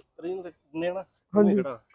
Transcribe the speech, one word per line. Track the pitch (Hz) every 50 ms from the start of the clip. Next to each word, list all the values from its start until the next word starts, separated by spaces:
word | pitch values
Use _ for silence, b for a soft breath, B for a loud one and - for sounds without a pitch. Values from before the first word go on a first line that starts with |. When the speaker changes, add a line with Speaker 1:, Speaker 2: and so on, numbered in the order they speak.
| - _ _ - 156
Speaker 1:
ਰੀਨ | 175 185 190 180
ਦਿੰਦੇ | 175 - _ _ _ 156 160 170 175
ਆ | 180
ਨਾ, | 190
ਉਵੇਂ | 185 - _ _ _ _ 185 208 208
Speaker 2:
ਹਾਂਜੀ। | 202 202 202 180
Speaker 1:
ਖੜਾ। | 139 123 113 _ _ _